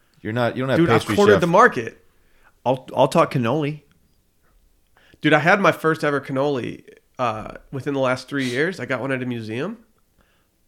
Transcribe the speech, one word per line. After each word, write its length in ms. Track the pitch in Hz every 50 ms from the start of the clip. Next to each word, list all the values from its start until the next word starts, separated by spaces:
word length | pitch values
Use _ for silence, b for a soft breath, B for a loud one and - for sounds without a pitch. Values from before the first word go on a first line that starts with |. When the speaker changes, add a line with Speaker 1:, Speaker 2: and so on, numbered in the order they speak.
| _ _ _ _
Speaker 1:
You're 120 | - 104 110
not. 220 | 123 120 113 -
You 60 | 117
don't 80 | 127 135
have 80 | 127 135
Speaker 2:
Dude, 120 | 170 156
I've 100 | 113 -
Speaker 1:
pastry 140 | - - 107
Speaker 2:
cornered 180 | 202 202 202 202
Speaker 1:
chef. 80 | 190
Speaker 2:
the 60 | 175 170
market. 580 | 165 202 240 240 - 131 110 113 - _ _ _ _ _ _ _ _ _ _ _ _ _ -
Speaker 3:
I'll, 240 | 117 135 135 - - -
I'll 120 | 120 131 139
talk 240 | - 175 156 - -
cannoli. 480 | 139 120 113 131 160 147 139 151 151 - _ _ _ _ _ _ _ _ _ _ _ _ _ _ _ _ _ _ _ _ _ _ b b b b b
Speaker 2:
Dude, 120 | - 151 151
I 60 | 151
had 200 | 143 170 196 202
my 120 | 196 165
first 320 | - - - 160 160 - -
ever 180 | 151 143 139
cannoli, 600 | 135 - 139 131 139 147 143 123 110 - - - - - - - _ _ _ -
uh, 360 | 127 120 107 107 104 - - - - _
within 220 | - 135 127 147 143
the 40 | 135
last 280 | 131 123 127 127 - -
three 180 | 143 139 135
years. 340 | 127 120 131 156 180 185 143
I 60 | 123
got 160 | 120 135 120
one 100 | 120 135
at 120 | 135 127 127
a 20 |
museum. 520 | 123 123 117 110 107 107 123 147 190 233 - _ _ _ _ _ _ _ _ _ _ _ _ _ _ _ _ _